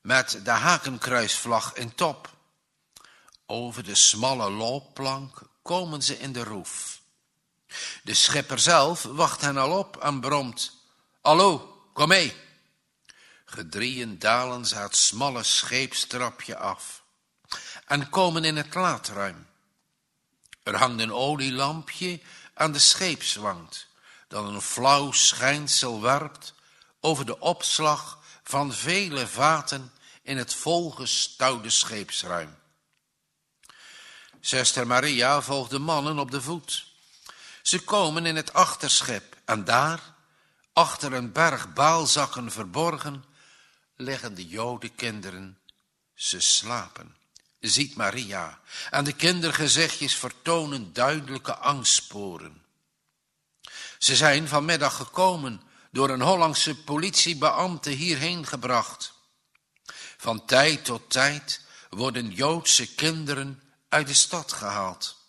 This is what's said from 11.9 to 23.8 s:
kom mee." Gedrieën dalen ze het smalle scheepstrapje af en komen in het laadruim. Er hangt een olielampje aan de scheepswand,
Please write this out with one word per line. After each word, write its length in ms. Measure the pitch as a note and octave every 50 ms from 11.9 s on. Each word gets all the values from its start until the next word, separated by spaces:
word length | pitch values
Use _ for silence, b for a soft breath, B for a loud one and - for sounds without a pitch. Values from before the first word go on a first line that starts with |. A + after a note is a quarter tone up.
| _
kom 160 | - D3 D#3
mee." 400 | F#3 F#3+ E3+ C3 - - - - _ _ _ _ _ _ _ _ _ _ _ b b b b b b b b
Gedrieën 760 | - - - F#2 D#2+ D#2 G2+ A2 B2+ C3 B2 A#2+ A2+ G#2 E2+
dalen 480 | G2+ G#2+ A2+ B2 B2+ B2+ B2 B2 A#2+
ze 100 | G#2 -
het 200 | G#2+ G2+ G2+ -
smalle 460 | - - - G2 G#2+ C3+ C#3+ C3 A#2+ G#2+
scheepstrapje 1120 | - - - - - B2 B2+ C3+ B2 - - - - - B2+ B2 A#2 - - - - A2+
af 460 | F#2+ - G2 F#2 - - - - - _ _ _ _ _ _ _ _ _ B B B B B B B B
en 240 | B C#3+ C#3+ C#3 C#3
komen 340 | - F#3 F#3+ F3+ E3 E3 D#3+
in 120 | D#3+ D#3
het 180 | D3+ C#3+ D3 -
laadruim. 760 | F3 F#3 F3+ D3+ A2+ - - G#2+ G2+ G2 G2 F2 E2 E2 _ _ _ _ _ _ _ _ _ _ _ _ _ _ _ _ _ _ _ _ _ - _ _
Er 140 | - G2+
hangt 240 | A2 C3 B2+ B2 A2+
een 120 | A2+ A2+ G#2+
olielampje 1080 | A2+ B2+ C#3 D3+ C#3+ C3+ C3+ B2+ B2+ C3+ C#3 D#3 E3 D3+ - - - F3+ F3+ F3 E3 B B B B B B B
aan 180 | - D#3 D#3+ D3
de 60 | C#3
scheepswand, 1080 | - - - - F#3+ F#3 D3+ B2+ - - - G#2+ G#2 G#2 F#2+ F2 E2 D#2+ - -